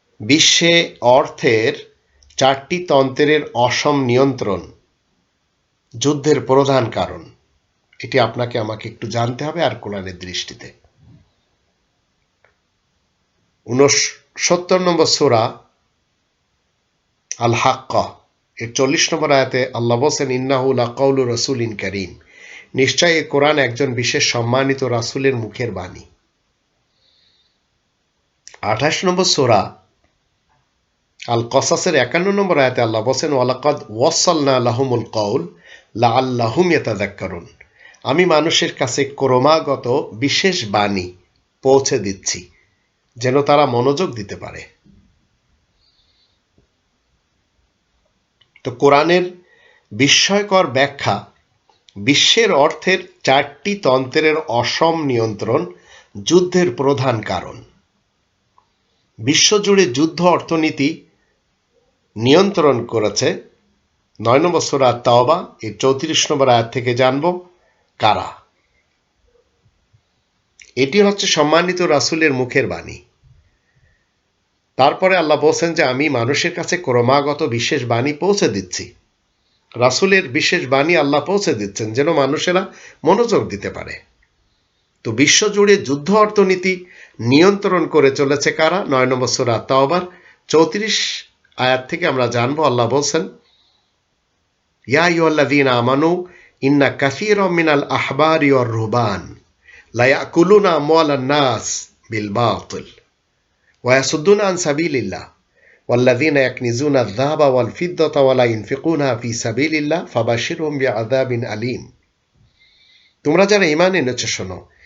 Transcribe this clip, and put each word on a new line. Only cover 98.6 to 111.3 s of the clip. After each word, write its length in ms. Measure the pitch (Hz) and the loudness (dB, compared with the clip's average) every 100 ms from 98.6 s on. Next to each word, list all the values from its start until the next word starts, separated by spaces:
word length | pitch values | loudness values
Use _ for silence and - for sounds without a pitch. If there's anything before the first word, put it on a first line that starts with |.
| 120 | 0
রুহবান 640 | 113 110 120 113 95 - - _ _ _ - _ | -2 -2 0 0 -4 -8 -18 _ _ _ -20 _
লা 120 | 107 127 | 0 2
ইয়াকুলুনা 640 | 147 - 165 170 208 196 | 0 0 2 6 6 4
আমওয়ালান 540 | 160 147 160 156 139 | 2 2 2 2 0
নাস 640 | 127 147 135 110 - - - _ - | 0 0 0 -2 -6 -10 -12 _ -10
বিল 220 | 107 104 | -8 -4
বাতিল 520 | 101 120 92 - 90 - - _ _ _ _ _ _ _ _ | -2 -2 -2 -6 -14 -14 -20 _ _ _ _ _ _ _ _
ওয়া 100 | 123 | 0
ইয়াসুদ্দুনা 500 | 131 139 156 156 208 | 0 0 0 2 4
আন 120 | 202 180 | 2 -2
সাবিলিল্লাহ 720 | 160 143 170 135 101 87 - _ _ _ _ _ - | -2 -2 -2 -2 -4 -8 -14 _ _ _ _ _ -2
ওয়াল্লাযীনা 520 | 120 123 120 156 143 | 2 4 4 2 2
ইয়াকনিজুনা 600 | 127 120 123 117 147 139 | 2 -2 -4 -2 0 0
আয-যাহাবা 460 | 110 98 139 151 143 | 0 -2 -2 2 2
ওয়াল 240 | 127 113 | 2 0
ফিদ্দাতা 500 | 101 180 147 156 151 | -4 -6 -2 -2 2
ওয়া 140 | 135 | 2
লা 100 | 127 | 4
ইউনফিকুনাহা 720 | 123 110 104 135 160 156 139 117 | 2 0 -6 -6 -2 -2 -2 -4
ফী 160 | 120 | -6
সাবিলিল্লাহ 720 | 117 120 110 151 156 147 160 - | -6 -6 -4 -2 -2 -2 -4 -4
ফাবাশশিরহুম 720 | 127 113 117 - - 156 147 | -2 -2 -2 -4 -6 -6 -2
বিআযাবিন 680 | 131 110 113 131 127 | -2 -2 -2 -2 -2